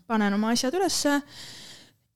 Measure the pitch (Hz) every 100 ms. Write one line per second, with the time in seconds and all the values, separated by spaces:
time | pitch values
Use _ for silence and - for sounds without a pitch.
0 | - 220 202 202 220 240 262 359 359 -
1 | 294 285 277 - - - - - - _
2 | _